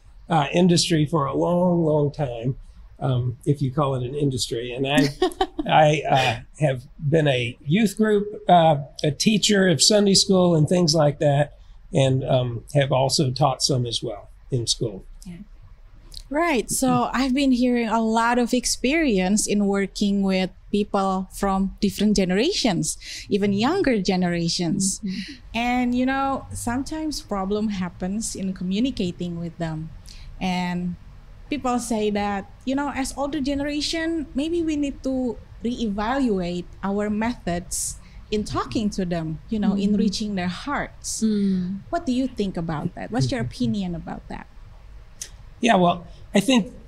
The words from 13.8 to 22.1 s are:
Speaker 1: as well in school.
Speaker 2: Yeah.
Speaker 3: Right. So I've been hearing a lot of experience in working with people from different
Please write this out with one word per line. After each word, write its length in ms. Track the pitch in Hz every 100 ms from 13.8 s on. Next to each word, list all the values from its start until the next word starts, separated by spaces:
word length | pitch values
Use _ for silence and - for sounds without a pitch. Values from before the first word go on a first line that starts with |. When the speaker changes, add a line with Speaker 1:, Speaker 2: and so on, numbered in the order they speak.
Speaker 1:
as 180 | 120 -
well 280 | 120 101 104 - -
in 160 | 123 110
school. 380 | - 117 95 - - 180
Speaker 2:
Yeah. 100 | 175 208 - - - - - - - -
Speaker 3:
Right. 400 | 285 339 247 -
So 400 | - 254 247 -
I've 220 | 240 269
been 180 | 262 269
hearing 360 | 240 247 240 220
a 120 | 226
lot 380 | 220 226 233 240
of 140 | 233
experience 920 | 247 - - 254 330 294 190 185 208 -
in 200 | 208 196
working 560 | 196 190 - 202 202
with 280 | 190 185 185 - -
people 560 | 208 208 202 190 190 185
from 440 | - 196 190 190 -
different 360 | 196 - 208